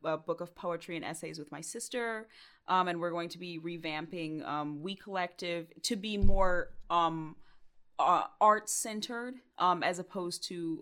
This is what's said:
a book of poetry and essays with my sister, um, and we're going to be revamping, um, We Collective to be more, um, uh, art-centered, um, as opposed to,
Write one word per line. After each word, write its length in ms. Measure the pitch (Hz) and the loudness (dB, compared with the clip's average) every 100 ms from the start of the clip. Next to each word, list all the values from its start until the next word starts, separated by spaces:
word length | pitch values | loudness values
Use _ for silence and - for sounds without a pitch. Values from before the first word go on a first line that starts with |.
a 140 | 160 156 | -4 -2
book 240 | 160 165 | -2 -4
of 140 | 175 - | -6 -8
poetry 400 | 180 170 - 165 | -6 -6 -6 -8
and 80 | |
essays 340 | - 160 160 156 | -8 -8 -10 -10
with 140 | 147 | -12
my 80 | 147 | -12
sister, 680 | 160 233 - 247 233 220 220 - - _ - | -10 -10 -6 -4 -4 -6 -10 -18 -20 _ 0
um, 200 | 185 180 | 2 2
and 140 | 170 | 0
we're 100 | 170 | -2
going 180 | 170 170 | -2 -6
to 80 | 170 | -8
be 220 | 180 165 | -10 -8
revamping, 840 | 165 170 165 151 160 180 160 156 - | -8 -6 -6 -6 -6 -6 -6 -6 -4
um, 360 | 147 147 147 | -4 -4 -6
We 140 | 175 196 | -6 -8
Collective 720 | 208 190 175 - 175 170 165 - | -6 -4 -4 -4 -4 -4 -6 -8
to 120 | - 226 | -4 -4
be 200 | 214 208 | -4 8
more, 520 | 196 196 185 180 - - - | 10 10 6 2 -2 -8 -2
um, 460 | 170 165 165 156 170 - - - - - - | 2 2 0 -8 -14 -20 -20 -20 -20 -8 0
uh, 240 | 151 170 - - | 4 4 0 4
art-centered, 960 | 214 214 214 - 226 214 214 240 247 254 - - | 6 6 2 -4 -4 -6 -6 -8 -8 -12 -14 0
um, 260 | 180 175 | 2 4
as 160 | 139 180 | 2 -2
opposed 440 | 180 196 175 170 - | -4 -6 -6 -6 -8
to, 340 | 180 165 160 | -6 -4 -4